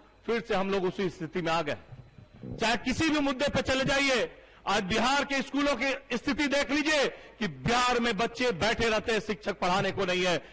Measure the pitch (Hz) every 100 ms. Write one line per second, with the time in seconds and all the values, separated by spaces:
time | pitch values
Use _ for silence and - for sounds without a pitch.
0 | - - - 233 - 190 196 196 180 190
1 | 185 - 156 180 165 165 147 117 - -
2 | - - - - - - 220 240 262 -
3 | 320 302 277 254 285 277 262 262 262 277
4 | 277 247 165 - - - - 208 185 220
5 | 240 285 277 277 - 277 285 240 269 254
6 | - 240 294 233 285 277 277 294 294 302
7 | 226 - - - 208 131 139 240 247 240
8 | 233 208 233 233 247 170 208 226 233 214
9 | 220 214 - 214 - 190 180 190 196 190
10 | 185 180 180 160 -